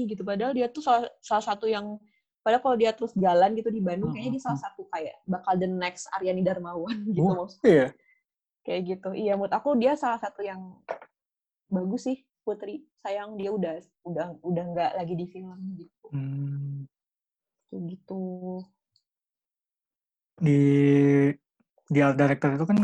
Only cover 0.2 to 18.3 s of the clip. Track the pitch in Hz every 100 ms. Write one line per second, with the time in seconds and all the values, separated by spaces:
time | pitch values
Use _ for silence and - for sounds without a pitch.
0.2 | 202 202 247 254 240 302 294 233 240 -
1.2 | - 220 220 208 220 208 208 214 _ _
2.2 | _ _ 220 240 269 240 220 220 226 190
3.2 | 185 175 190 220 220 220 185 175 226 -
4.2 | 247 262 262 139 - - 370 175 156 -
5.2 | - 180 185 185 185 185 180 180 - 196
6.2 | 185 185 185 180 175 175 175 220 208 175
7.2 | 185 180 190 - 247 156 131 - _ _
8.2 | _ _ _ _ - 180 180 185 190 196
9.2 | 214 202 196 214 277 262 247 294 254 233
10.2 | 202 - 202 190 185 180 - - - _
11.2 | _ _ _ _ _ 185 185 247 254 262
12.2 | _ _ - 202 208 285 - _ 208 202
13.2 | 208 214 196 208 175 160 - _ 175 160
14.2 | 175 160 175 170 175 170 165 190 170 175
15.2 | 180 185 185 180 190 175 - _ - 143
16.2 | 135 139 139 139 143 139 135 _ _ _
17.2 | _ _ _ _ _ 190 170 185 _ 190
18.2 | 185